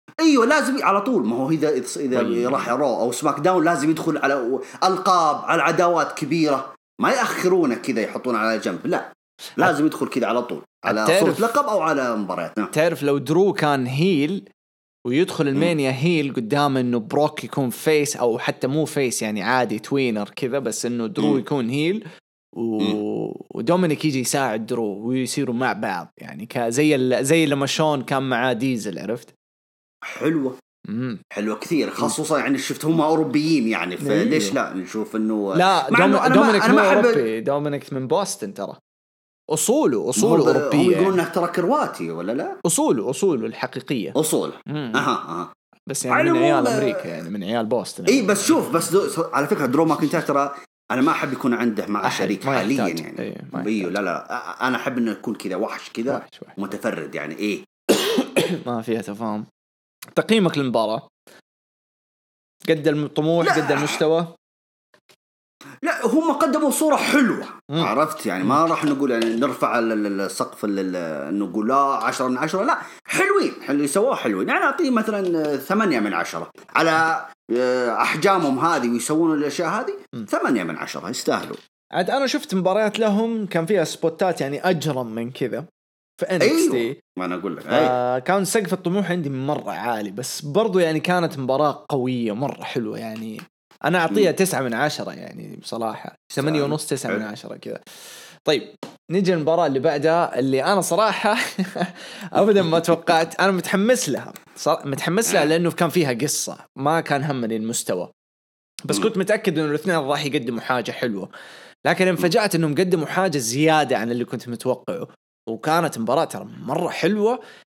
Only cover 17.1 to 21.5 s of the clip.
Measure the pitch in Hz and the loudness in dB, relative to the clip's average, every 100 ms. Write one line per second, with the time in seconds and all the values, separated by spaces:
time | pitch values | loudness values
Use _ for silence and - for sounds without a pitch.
17.1 | 139 147 - 120 147 127 - 160 151 143 | 2 2 0 -6 -4 -4 -2 2 2 2
18.1 | - 120 113 - 139 131 151 143 143 127 | 0 0 0 -4 -4 -2 0 -2 0 -2
19.1 | - 110 104 98 127 113 110 - 143 127 | -2 -4 -2 0 2 2 -2 -2 0 0
20.1 | 107 101 - 127 139 117 - 120 120 110 | 0 -4 -6 -4 -2 -4 -4 -4 -4 -4
21.1 | 92 - 135 - | 0 2 2 0